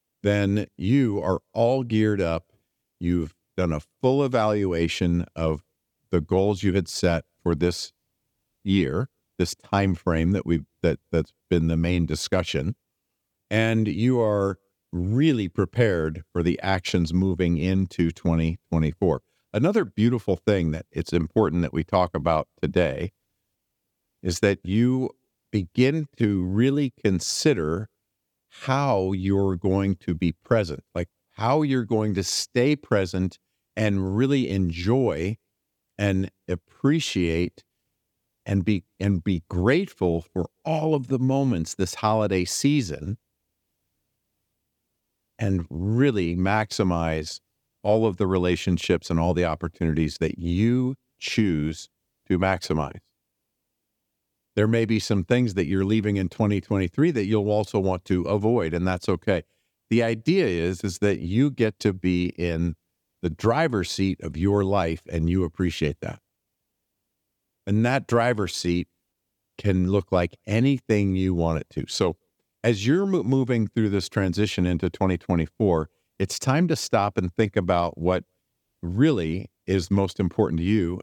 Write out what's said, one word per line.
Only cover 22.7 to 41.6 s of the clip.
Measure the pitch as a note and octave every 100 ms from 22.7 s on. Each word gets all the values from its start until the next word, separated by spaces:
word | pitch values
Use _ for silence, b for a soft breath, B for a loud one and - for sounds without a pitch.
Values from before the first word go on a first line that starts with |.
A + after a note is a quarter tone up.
| F2+ E2 C#2 F2 - _ _ _ _ _ _ _ _ _ _
is | F2+ E2+
that | G2+ G2
you | F2 G#2 B2 C3 B2+ - _ _ _
begin | G#2+ F2 - B2+ D#3+ D3 -
to | A2 G2
really | F2+ G2 B2+ C#3 C3+ -
consider | G#2+ F2+ - - D#3 A2+ D2+ E2+ G#2+ _ _ _ _ _ _
how | - - C3+ C#3 G#2 F#2+
you're | F#2+ F#2+ G2 G2 F2+
going | G2 G2 G2 F#2
to | -
be | E2 F2 -
present, | - A#2 F2+ C#2 -
like, | F2+ F2 _ _
how | - A2+ D3
you're | D3+ C3
going | G#2+ A2 G#2+
to | G2
stay | F2+ - - B2 C3 D3
present | - G#2+ F#2 F#2 F#2 - _ _ _ -
and | A2 G2 F#2+ G2+
really | C3+ C#3 G2+
enjoy | G2 F2+ E2 F2+ B2+ A#2 D2+ F2+ A2+ _ _ _ _ _ -
and | G2+ F#2+ F#2+ - -
appreciate | F2 - _ C3+ D#3+ - G2 E2+ E2 F2 - _ _ _ _ _ _ _ _
and | - G2 F2+
be, | G2+ - -
and | G2+ F#2
be | G2+ F2+ -
grateful | F#2 F#2+ D#3 G3+ - F2+ E2
for | - F#2 E2 _
all | - D#3 D#3
of | D3+ B2
the | C3
moments | C3 C3+ C#3 F#2